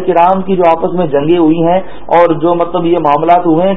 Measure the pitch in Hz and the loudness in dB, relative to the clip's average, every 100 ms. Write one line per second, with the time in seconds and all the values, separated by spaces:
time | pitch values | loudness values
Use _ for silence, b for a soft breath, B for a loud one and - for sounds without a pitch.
0 | 180 170 180 190 190 180 170 165 180 175 | 0 2 2 0 -2 0 2 0 -2 -4
1 | 160 139 151 175 156 165 165 185 B B | -2 -2 0 2 2 2 0 -2 B B
2 | - 165 170 151 170 175 170 175 165 175 | -2 2 2 0 -2 -2 -2 -4 -2 0
3 | 151 147 165 175 170 156 190 | 0 0 2 2 2 0 0